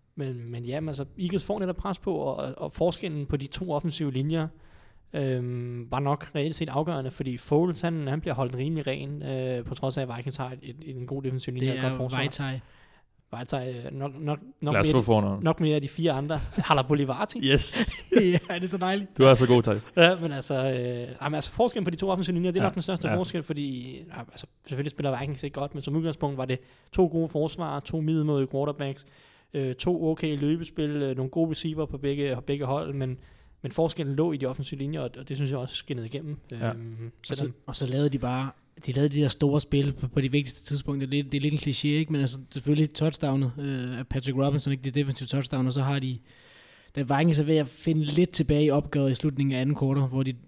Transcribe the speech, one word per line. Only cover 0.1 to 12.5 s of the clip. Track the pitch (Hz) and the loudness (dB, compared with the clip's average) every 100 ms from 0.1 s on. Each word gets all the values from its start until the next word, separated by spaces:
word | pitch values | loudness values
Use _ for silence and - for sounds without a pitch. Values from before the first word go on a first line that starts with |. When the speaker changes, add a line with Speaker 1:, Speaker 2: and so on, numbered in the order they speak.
| - | -8
Speaker 1:
men, | 135 123 117 | -8 -6 -8
men | 120 | -8
ja, | 120 139 156 | -6 -4 -4
altså, | 139 147 - | -6 -8 -6
Eagles | 180 185 | -2 -2
får | - 208 | -2 -2
netop | 185 175 | -2 -4
pres | 202 180 | -4 -4
på, | - 160 | -4 -2
og, | 143 131 - 131 | -2 -2 -6 -6
og | 151 | -8
forskellen | - 165 170 185 151 143 | 0 0 0 -4 -4 -4
på | 147 | -4
de | 135 | -4
to | - 180 | -8 -4
offensive | 147 165 147 151 | -2 -2 -2 -2
linjer, | 131 143 165 156 - - - - - - | 0 0 0 -2 -6 -20 -20 -20 -20 -10
øhm, | 156 135 127 123 123 120 120 120 | -4 0 0 -2 -4 -6 -8 -4
var | 127 | -2
nok | 143 143 - 165 | 0 0 -2 -2
reelt | 147 156 | -2 -2
set | 165 | -2
afgørende, | 139 156 139 131 | -2 -2 -2 -4
fordi | - 131 123 | -6 -6 -6
Foles, | - 151 180 170 | 2 4 4 2
han, | 170 165 139 | -2 -2 -2
han | 147 | -2
bliver | - | -2
holdt | 127 127 127 | -2 -2 -2
rimelig | 139 160 139 | -2 -2 -2
ren, | 139 139 147 | -4 -6 -8
øh, | 139 131 131 123 120 | -6 -4 -2 -4 -6
på | 131 | -4
trods | 135 131 | -4 -2
af, | |
at | 127 120 | -4 -6
Vikings | 127 127 | -8 -6
har | 127 127 | -8 -8
et, | - 135 160 | -14 -14 -12
et, | 131 | -10
en | 127 | -6
god | 139 | -4
defensiv | 135 131 127 | -4 -4 -4
linje | 123 131 | -2 0
Speaker 2:
Det | |
Speaker 1:
og | 131 | 0
et | |
godt | 131 | -2
Speaker 2:
er | 131 | -2
Speaker 1:
forsvar. | 127 127 | -2 0
Speaker 2:
Vaitai. | 139 - 139 | -2 -2 -4